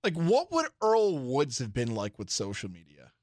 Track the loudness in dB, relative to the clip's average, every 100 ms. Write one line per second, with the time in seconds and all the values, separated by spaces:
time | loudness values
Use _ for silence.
0 | -2 0 2 2 2 -2 -2 _ 4 4
1 | 4 0 -2 0 0 -2 -6 -2 -2 -2
2 | -6 -8 -8 -6 -4 -6 -10 -14 -20 -20
3 | -20 _